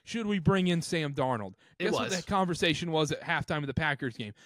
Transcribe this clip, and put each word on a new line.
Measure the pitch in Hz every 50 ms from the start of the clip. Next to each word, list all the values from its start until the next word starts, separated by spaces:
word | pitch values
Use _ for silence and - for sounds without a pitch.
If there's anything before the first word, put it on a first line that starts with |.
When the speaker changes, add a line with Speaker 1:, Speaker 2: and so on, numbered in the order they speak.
| _
Speaker 1:
Should | - - 233 226
we | 208 208 196
bring | 151 - 196 190 180 180
in | 175 170
Sam | - - 180 165 156 143 139
Darnold? | 139 131 131 127 110 104 95 98 - _ _ _ _
Speaker 2:
It | 175
Speaker 1:
Guess | - -
what | 220 220 226
Speaker 2:
was. | 190 180 -
Speaker 1:
the | -
conversation | 202 190 190 175 175 - 190 170 156 - 175 170
was | 160 156 156 139 151
at | -
halftime | - 160 170 151 135 - 160 151
of | 147
the | 139 127
Packers | - 160 151 143 - 143 127 113
game? | - 117 104 104 - -